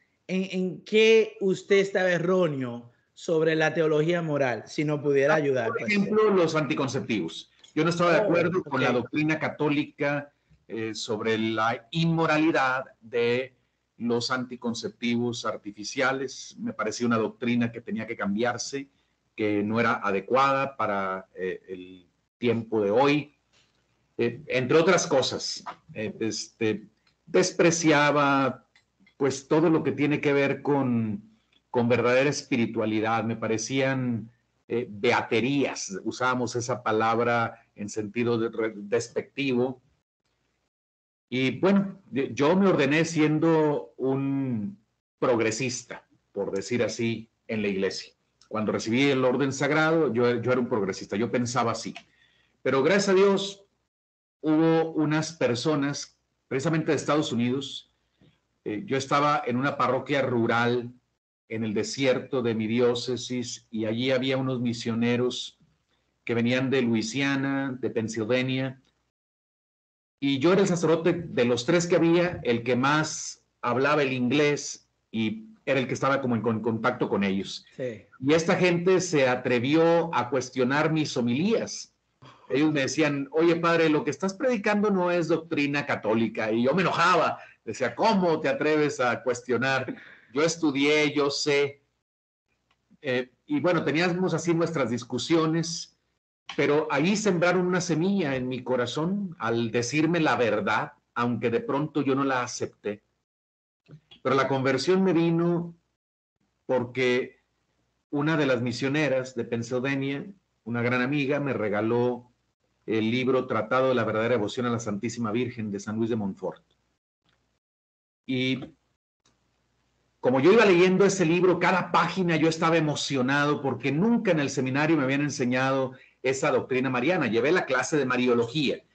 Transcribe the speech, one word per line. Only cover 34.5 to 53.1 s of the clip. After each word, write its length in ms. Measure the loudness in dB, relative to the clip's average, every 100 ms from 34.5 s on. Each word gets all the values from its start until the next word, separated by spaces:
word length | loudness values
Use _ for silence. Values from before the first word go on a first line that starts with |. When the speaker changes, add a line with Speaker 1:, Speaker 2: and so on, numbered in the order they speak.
| _ -6
Speaker 2:
eh, 180 | -6 -6
beaterías, 1120 | -2 0 0 0 -2 0 0 -2 -4 -10 -8
usábamos 500 | -8 -4 -2 -2 -2
esa 280 | -6 -6 -4
palabra 840 | -2 0 2 0 0 0 -2 -6 _
en 140 | -12 -10
sentido 500 | -8 -8 -2 0 0
de-, 120 | -2
re-, 240 | -2 -4 -6
despectivo. 1040 | -4 -4 -2 -8 -8 -6 -2 0 0 -4 _ _ _ _ _ _ _ _ _ _ _ _ _ _ -8
Y 300 | -2 -2 0
bueno, 400 | 2 2 0 -8 -8
yo, 140 | -6
yo 320 | -4 0 2 4
me 100 | 4
ordené 360 | 4 2 2
siendo 920 | 0 2 2 2 4 4 2 0 -6 -6
un 840 | -2 -2 -2 -2 -2 -4 -6 -10 _ _ _ -4
progresista, 880 | 0 0 0 -2 -6 -6 -12 -18 _ _ _
por 180 | -8 -4
decir 320 | -4 -4 -2
así, 480 | -2 -2 -4 -4 -10 _ -8
en 160 | -4
la 60 | -2
iglesia. 440 | -2 -4 -4 -14 _ _ _ -10
Cuando 240 | -6 -2
recibí 320 | -2 0 0
el 200 | 2 2
orden 280 | 2 0 -2
sagrado, 600 | -2 0 2 2 2 2
yo, 280 | 2 2 2
yo 100 | 0
era 100 | 0
un 80 | 0
progresista, 480 | -2 -2 -4 -6 -2
yo 140 | -2
pensaba 400 | -2 -2 0 -2
así. 220 | -2 -8 -14 -20 _ _ _ _ _
Pero 200 | 0 2
gracias 280 | 4 2 4